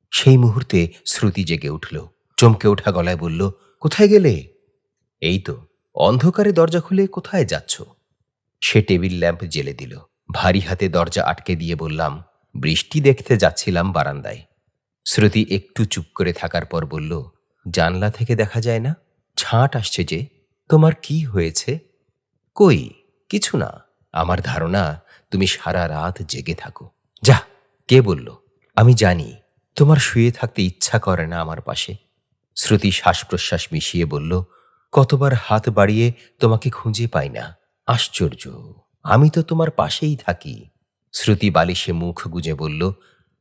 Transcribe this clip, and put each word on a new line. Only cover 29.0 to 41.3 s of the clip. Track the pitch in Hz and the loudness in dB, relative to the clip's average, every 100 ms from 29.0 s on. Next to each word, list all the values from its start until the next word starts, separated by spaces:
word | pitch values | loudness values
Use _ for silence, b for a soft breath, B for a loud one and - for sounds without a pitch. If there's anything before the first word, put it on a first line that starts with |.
| 98 87 60 - _ _ _ | 4 2 -4 -14 _ _ _
তোমার | - 147 151 | 2 4 6
শুয়ে | - 117 117 | 4 2 2
থাকতে | 117 120 - | 0 -6 -2
ইচ্ছা | 92 - - 117 | -4 -2 -2 -2
করে | - 87 80 | 0 -2 -2
না | 85 | -6
আমার | 80 80 | -8 -8
পাশে।" | - - - 101 _ _ _ _ _ - | -8 -8 -8 -10 _ _ _ _ _ -4
শ্রুতি | - 107 101 | 0 2 2
শ্বাস | - 87 85 | 0 0 0
প্রশ্বাস | - 87 - 85 - | -2 -6 -4 -6 -4
মিশিয়ে | 78 - 87 | -6 -4 -4
বলল, | 80 73 78 90 90 b b b b | -4 -4 -4 -4 -4 b b b b
"কতবার | - 131 135 139 | 2 4 2 2
হাত | 123 - 107 117 | 0 0 -2 0
বাড়িয়ে | 104 101 107 120 120 b b | 2 2 4 0 -2 b b
তোমাকে | 117 113 123 | 2 2 -2
খুঁজে | - 117 104 117 | -6 -6 -4 -4
পাই | 80 69 | -4 -6
না। | 57 60 - _ _ - | -8 -14 -16 _ _ -2
আশ্চর্য, | 120 - - 82 - - 62 - - _ _ | -2 -2 -2 -4 -4 -14 -14 -20 -20 _ _
আমি | - 113 151 | 0 4 4
তো | 170 | 4
তোমার | 160 160 160 | -2 -2 -2
পাশেই | - 143 - 151 143 | -2 -4 -2 -4 -4
থাকি।" | - 85 73 55 - _ _ _ _ | -4 -6 -8 -16 -18 _ _ _ _
শ্রুতি | - - | -4 0